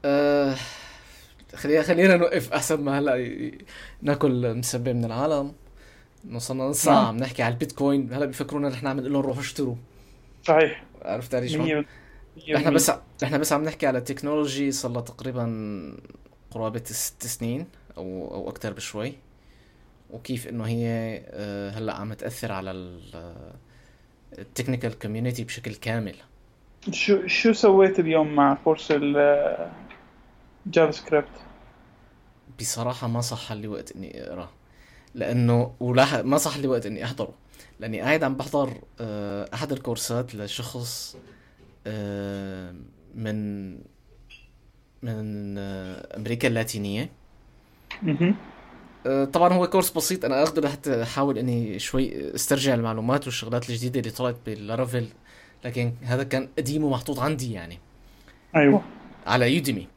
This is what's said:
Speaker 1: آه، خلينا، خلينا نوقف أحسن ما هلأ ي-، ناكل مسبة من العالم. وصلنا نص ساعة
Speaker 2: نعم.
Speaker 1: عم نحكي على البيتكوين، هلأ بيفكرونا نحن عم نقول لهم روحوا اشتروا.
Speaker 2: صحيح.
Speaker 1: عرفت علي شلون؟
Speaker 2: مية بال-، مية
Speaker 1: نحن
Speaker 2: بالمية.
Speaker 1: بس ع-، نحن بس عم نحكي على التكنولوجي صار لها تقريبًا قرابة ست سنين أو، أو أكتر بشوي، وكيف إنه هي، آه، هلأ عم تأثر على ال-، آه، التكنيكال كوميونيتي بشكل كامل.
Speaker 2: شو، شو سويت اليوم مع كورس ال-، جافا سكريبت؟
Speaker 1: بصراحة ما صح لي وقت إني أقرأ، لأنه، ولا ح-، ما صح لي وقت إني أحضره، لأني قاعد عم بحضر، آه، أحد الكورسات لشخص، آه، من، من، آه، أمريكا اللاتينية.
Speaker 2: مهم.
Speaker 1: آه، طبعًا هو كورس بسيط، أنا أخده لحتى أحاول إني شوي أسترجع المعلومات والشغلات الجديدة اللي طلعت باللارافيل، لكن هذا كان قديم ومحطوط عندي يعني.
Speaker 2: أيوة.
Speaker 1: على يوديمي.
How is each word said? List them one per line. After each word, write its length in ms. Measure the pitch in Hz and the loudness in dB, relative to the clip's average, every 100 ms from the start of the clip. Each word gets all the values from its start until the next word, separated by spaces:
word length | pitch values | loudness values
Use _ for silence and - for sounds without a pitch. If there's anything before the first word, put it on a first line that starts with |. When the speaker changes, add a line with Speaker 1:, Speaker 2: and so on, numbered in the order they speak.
| 143 | 2
Speaker 1:
آه، 480 | 143 143 143 139 131 - - - - - - - - - - | 4 6 4 4 0 -6 -14 -18 -20 -20 -20 -20 -20 -20 -6
خلينا، 260 | 143 151 | 4 4
خلينا 360 | 151 170 190 180 | 6 6 8 8
نوقف 360 | 175 180 120 | 6 2 0
أحسن 280 | 147 - 156 | -2 0 0
ما 180 | 143 139 | 2 0
هلأ 160 | 143 127 | 2 0
ي-، 420 | 120 101 - - - - - - | -2 -6 -8 -10 -18 -18 -18 -6
ناكل 520 | 143 143 151 127 120 | -2 2 4 4 0
مسبة 400 | 113 120 123 123 | -2 -2 -2 -2
من 120 | 120 117 | 0 0
العالم. 480 | 113 147 156 139 147 - - - - - - - | 0 0 0 -2 -8 -20 -20 -20 -20 -20 -20 -12
وصلنا 300 | 117 117 131 | -10 -6 -2
نص 200 | 131 143 | -2 2
ساعة 120 | - 208 | 4 4
Speaker 2:
نعم. 100 | 113 | 2
Speaker 1:
عم 120 | 113 | 0
نحكي 260 | 127 - | -4 -2
على 100 | 117 | -2
البيتكوين، 600 | 120 151 - 139 139 123 | 0 -6 0 2 2 -2
هلأ 120 | 127 143 | -4 -4
بيفكرونا 440 | 127 139 147 143 | -4 -6 -4 -4
نحن 180 | 127 139 | -4 -4
عم 120 | 135 | -4
نقول 140 | 127 | -2
لهم 80 | 139 | 0
روحوا 200 | 135 127 | 0 -2
اشتروا. 340 | 131 - 131 120 - - - - - - | -6 -4 -4 -4 -12 -20 -20 -20 -20 -8
Speaker 2:
صحيح. 400 | - 160 156 - - - | 4 6 6 2 -14 -14
Speaker 1:
عرفت 340 | - 107 123 127 | -6 -6 -2 -2
علي 120 | 123 | 0
شلون؟ 180 | 156 165 | 0 0
Speaker 2:
مية 100 | 151 | 0
بال-، 100 | 147 - - - - - | -2 -10 -20 -20 -20 -20
مية 160 | 156 | -2
Speaker 1:
نحن 100 | 151 | 2
Speaker 2:
بالمية. 120 | 156 151 | 4 4
Speaker 1:
بس 140 | - | 4
ع-، 100 | - - - | 0 -4 -6
نحن 140 | 131 143 | -2 0
بس 160 | 151 | 2
عم 100 | 147 | 2
نحكي 240 | 156 156 143 | 0 0 0
على 100 | 127 | 0
التكنولوجي 720 | 120 131 143 151 147 135 139 | -2 -6 -2 0 0 0 0
صار 200 | 135 127 | 0 -2
لها 100 | 120 | -4
تقريبًا 960 | 117 - 127 123 117 113 107 101 76 - - - - _ - | -6 -8 -6 -2 -2 -2 -6 -6 -10 -14 -18 -20 -20 _ -14
قرابة 300 | 113 110 110 113 | -6 -4 -6 -8
ست 380 | 117 - - | -6 -6 -8
سنين 440 | 120 - 117 127 175 - - - | -10 -6 -4 -4 -8 -16 -20 -12
أو، 360 | 92 92 76 | -10 -8 -8
أو 160 | - - | -8 -8
أكتر 240 | - 110 | -8 -8
بشوي، 400 | 95 - 104 117 - _ _ _ - - _ _ _ _ | -8 -8 -6 -8 -8 _ _ _ -20 -20 _ _ _ _
وكيف 380 | 117 - 127 120 | -16 -6 -6 -6
إنه 160 | 117 | -6
هي، 580 | 110 117 117 113 113 107 - | -2 0 0 -2 -4 -8 -12
آه، 420 | 82 104 101 98 | -10 -8 -6 -6
هلأ 240 | 104 110 | -6 -6
عم 200 | - 104 | -6 -8
تأثر 380 | 107 - 120 113 | -8 -10 -8 -6
على 200 | 98 95 | -6 -6
ال-، 440 | 92 90 87 90 82 | -8 -12 -14 -16 -16
آه، 380 | 85 85 82 - - - - _ _ _ - - | -16 -16 -18 -20 -20 -20 -20 _ _ _ -20 -18
التكنيكال 600 | 98 - 123 123 120 - | -12 -6 -4 -2 -4 -6
كوميونيتي 440 | 110 110 123 120 | -8 -4 -4 -4
بشكل 320 | 117 - 117 104 | -8 -8 -10 -8
كامل. 400 | 113 113 104 - - - _ _ _ - - | -4 -4 -4 -10 -20 -20 _ _ _ -12 -8
Speaker 2:
شو، 360 | - - 196 185 | -2 4 4 4
شو 260 | - 226 | 2 4
سويت 460 | 220 220 190 196 190 | 6 8 10 8 6
اليوم 360 | 165 160 151 147 | 4 4 4 6
مع 220 | 143 143 | 6 6
كورس 280 | - 156 - | 2 2 2
ال-، 960 | 147 143 143 143 143 147 - 82 - - - - - - - - - 196 | 2 4 6 6 6 4 -2 -6 -10 -18 -20 -20 -20 -20 -20 -20 -14 0
جافا 240 | 165 156 | 4 4
سكريبت؟ 360 | 156 - 151 147 - - - - - - - - _ - _ - - | 2 0 0 0 -12 -20 -20 -20 -20 -20 -20 -20 _ -20 _ -20 -8
Speaker 1:
بصراحة 480 | 113 - 120 123 123 | -6 -2 -4 -2 -2
ما 140 | 117 | -2
صح 300 | 120 120 - | -2 -4 -8
لي 160 | 107 107 | -8 -6
وقت 280 | 101 - - | -8 -10 -12
إني 280 | 92 58 | -12 -12
أقرأ، 260 | - 90 82 - _ - - - - - | -10 -10 -12 -16 _ -20 -20 -20 -18 -6
لأنه، 580 | - 123 120 120 120 - | 0 4 6 4 2 -2
ولا 260 | 123 123 139 | 2 6 6
ح-، 100 | 135 | 4
ما 220 | 120 147 | 2 2
صح 200 | 151 139 | 2 -2
لي 100 | 135 | 0
وقت 180 | 123 101 | 0 -2
إني 180 | 107 | -6
أحضره، 300 | 117 123 107 - _ - - - | -8 -6 -8 -8 _ -20 -20 -12
لأني 220 | 113 107 | -8 -4
قاعد 220 | 113 156 | 2 2
عم 120 | 139 135 | 2 -2
بحضر، 340 | 135 147 135 - - - | -2 0 0 -2 -16 -10
آه، 480 | 117 104 101 101 101 | -8 -6 -4 -6 -6
أحد 180 | 120 147 | -6 -4
الكورسات 640 | 139 - 117 - 120 123 107 | -4 -4 -4 -2 -2 -4 -8
لشخص، 840 | 104 - 120 123 120 - - - - - - _ - - 104 | -8 -8 -8 -8 -8 -8 -10 -14 -20 -20 -20 _ -20 -14 -8
آه، 880 | 107 101 101 101 98 98 92 90 87 58 - - 98 | -6 -4 -4 -4 -6 -8 -10 -12 -14 -18 -20 -18 -8
من، 580 | 110 107 104 101 95 - - _ _ - - - - _ - _ _ _ | -4 -4 -4 -6 -10 -12 -18 _ _ -20 -20 -20 -20 _ -20 _ _ _
من، 540 | 120 110 107 104 101 101 | -8 -6 -6 -6 -6 -6
آه، 600 | 98 95 92 90 - - | -6 -8 -8 -12 -12 -8
أمريكا 300 | 107 120 127 | -4 0 2
اللاتينية. 600 | 117 113 110 101 101 156 - - - - - _ _ - - | 0 -2 -4 -4 -4 -6 -10 -20 -20 -20 -20 _ _ -18 -6
Speaker 2:
مهم. 320 | 180 147 170 208 - - - - - - 123 | -2 2 2 2 -4 -20 -20 -20 -20 -6 0
Speaker 1:
آه، 180 | 135 139 | 2 2
طبعًا 280 | 151 175 | 6 6
هو 140 | 180 180 | 6 4
كورس 240 | 190 180 | 4 2
بسيط، 340 | 165 - 185 156 | 0 -2 0 0
أنا 180 | 131 | 4
أخده 180 | 156 156 | 4 4
لحتى 420 | 147 139 147 123 | 0 -2 0 0
أحاول 340 | 117 - 139 123 | 0 0 0 2
إني 420 | 127 120 113 98 | 0 0 -2 -4
شوي 560 | - 131 131 - 71 - | -2 0 0 -2 -6 -4
أسترجع 380 | - 139 135 | 0 2 4
المعلومات 520 | 123 113 113 113 139 131 | 2 2 0 2 2 0
والشغلات 440 | 117 117 120 120 | -6 -2 -2 -2
الجديدة 300 | 117 123 127 | -4 -2 -2
اللي 120 | 113 | -4
طلعت 240 | 110 127 120 - | -2 -4 -4 -8
باللارافيل، 640 | 104 104 117 127 123 113 - - - - - 127 | -8 -6 -2 0 -2 -4 -10 -20 -20 -20 -12 -8
لكن 280 | 123 120 120 | -2 -2 -2
هذا 220 | 127 127 | -2 -2
كان 260 | 139 135 135 - | 0 -2 -2 -4
قديم 260 | 131 151 | -2 0
ومحطوط 360 | 151 127 139 135 | 2 0 -2 -2
عندي 340 | 127 120 123 | 0 -2 -4
يعني. 260 | 104 82 85 - - - - - - _ 156 | -6 -10 -16 -20 -20 -20 -20 -20 -20 _ 6
Speaker 2:
أيوة. 260 | 143 208 - - - - - | 8 6 2 -18 -20 -14 0
Speaker 1:
على 280 | 120 120 156 | 4 4 4
يوديمي. 320 | 139 107 82 | 2 -2 -6